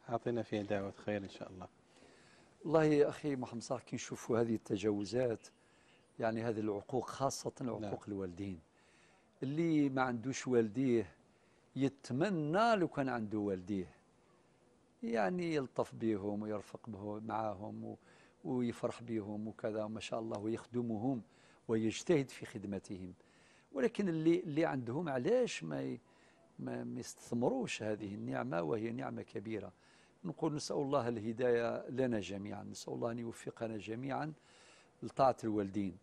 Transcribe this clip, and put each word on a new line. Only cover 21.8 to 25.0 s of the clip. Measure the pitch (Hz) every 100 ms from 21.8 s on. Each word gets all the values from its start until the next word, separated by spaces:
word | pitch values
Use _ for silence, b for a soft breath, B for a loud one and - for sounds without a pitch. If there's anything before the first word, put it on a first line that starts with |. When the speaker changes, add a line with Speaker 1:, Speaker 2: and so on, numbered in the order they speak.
| 110 101 - 165 135
Speaker 2:
في | - -
خدمتهم. | 113 98 98 - 90 92 90 b b b b b
ولكن | 269 240 - 196
اللي، | 160 160 170
اللي | 170 143 160
عندهم، | 143 117 131